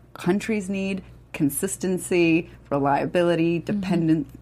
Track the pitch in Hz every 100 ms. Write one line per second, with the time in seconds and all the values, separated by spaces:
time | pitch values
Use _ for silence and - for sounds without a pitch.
0 | - - 175 202 - 214 185 196 190 190
1 | - - - - 147 - 190 - 190 180
2 | - 180 165 160 175 - - 139 139 139
3 | 135 180 175 165 165 170 - 208 185 165
4 | 160 160 - -